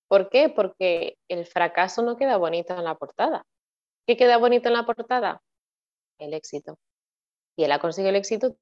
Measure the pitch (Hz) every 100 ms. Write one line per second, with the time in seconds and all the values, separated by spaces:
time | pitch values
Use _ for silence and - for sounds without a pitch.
0 | - 196 190 254 302 262 - - 185 170
1 | - - - 175 170 175 170 170 185 -
2 | 233 240 269 208 170 170 170 180 170 156
3 | - - 262 269 - _ _ _ _ _
4 | - 233 247 240 240 240 240 233 233 233
5 | - 247 196 - _ _ _ _ _ _
6 | _ _ 151 156 - 147 156 156 _ _
7 | _ _ _ _ _ - 147 143 170 165
8 | 190 196 196 220 254 -